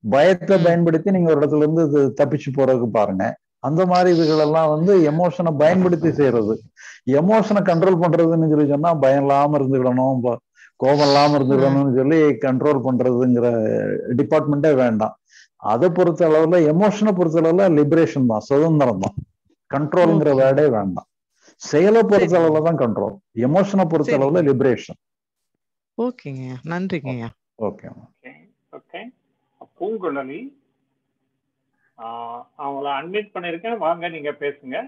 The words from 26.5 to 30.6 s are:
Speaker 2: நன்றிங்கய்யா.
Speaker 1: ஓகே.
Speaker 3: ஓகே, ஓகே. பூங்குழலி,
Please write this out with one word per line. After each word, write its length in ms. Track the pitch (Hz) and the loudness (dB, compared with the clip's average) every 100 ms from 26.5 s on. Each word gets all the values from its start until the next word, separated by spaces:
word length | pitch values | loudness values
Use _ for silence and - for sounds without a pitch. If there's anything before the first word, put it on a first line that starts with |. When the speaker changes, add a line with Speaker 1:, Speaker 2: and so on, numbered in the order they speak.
| 127 | -14
Speaker 2:
நன்றிங்கய்யா. 640 | 143 170 190 180 135 127 117 _ _ _ | -10 -8 -6 -6 -8 -10 -10 _ _ _
Speaker 1:
ஓகே. 280 | 107 95 - | -10 -10 -20
Speaker 3:
ஓகே, 420 | - - _ 127 - _ _ _ | -20 -20 _ -20 -20 _ _ _
ஓகே. 300 | 143 _ 175 233 _ _ _ _ _ - _ | -20 _ -18 -18 _ _ _ _ _ -20 _
பூங்குழலி, 840 | 190 220 180 139 131 151 180 _ | -10 -8 -8 -8 -10 -14 -16 _